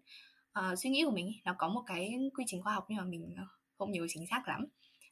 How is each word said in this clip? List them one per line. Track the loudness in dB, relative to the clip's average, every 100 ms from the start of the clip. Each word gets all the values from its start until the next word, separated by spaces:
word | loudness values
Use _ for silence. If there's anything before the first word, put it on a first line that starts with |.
| -8 -20 -20 _ _
ờ, | -2 0 2
suy | 4
nghĩ | 6
của | 6
mình | 4 0
ý. | -2
Nó | -2 2
có | 2
một | 0 -2
cái | -2 -2 0 0
quy | 0 -2
trình | -2
khoa | 0
học | 0 0
nhưng | -2
mà |
mình, | -2 -4 -6 -8
ờ, | -10 -14 _ -6
không | -2
nhớ | 0 0
chính | -2 -2
xác | -2 0
lắm. | -2 -4 -8 -20 _ -16